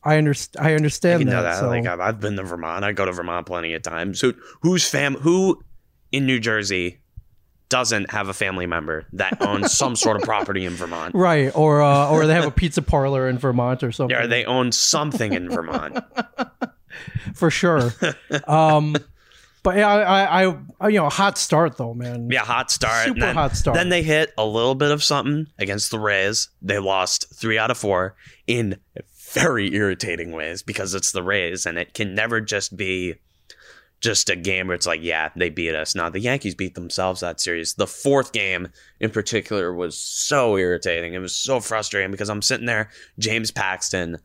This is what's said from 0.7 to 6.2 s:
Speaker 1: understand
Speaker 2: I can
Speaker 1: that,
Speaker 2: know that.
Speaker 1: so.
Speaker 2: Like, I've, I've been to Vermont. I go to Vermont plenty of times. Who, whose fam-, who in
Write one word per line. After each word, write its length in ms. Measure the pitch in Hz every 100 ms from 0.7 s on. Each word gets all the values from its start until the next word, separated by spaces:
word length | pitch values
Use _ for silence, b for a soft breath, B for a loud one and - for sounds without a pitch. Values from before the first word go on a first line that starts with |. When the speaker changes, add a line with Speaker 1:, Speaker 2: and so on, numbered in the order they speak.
Speaker 1:
understand 420 | 151 151 - 175 175
Speaker 2:
I 20 |
can 100 | 139
Speaker 1:
that, 60 | 92
Speaker 2:
know 60 |
that. 160 | 85 87
Speaker 1:
so. 80 | 120
Speaker 2:
Like, 200 | 90 90
I've, 140 | 87
I've 200 | 92 110
been 160 | 101 101
to 60 |
Vermont. 400 | 95 87 82 85
I 80 | 101
go 120 | 98
to 80 | 98
Vermont 340 | 90 87 87 85
plenty 280 | 87 82
of 80 | 82
times. 380 | 82 82 92 95
Who, 120 | 127 - B B
whose 260 | 165 180 -
fam-, 280 | 143 143 135
who 460 | 147 180 190 - - - _ _ _
in 120 | 135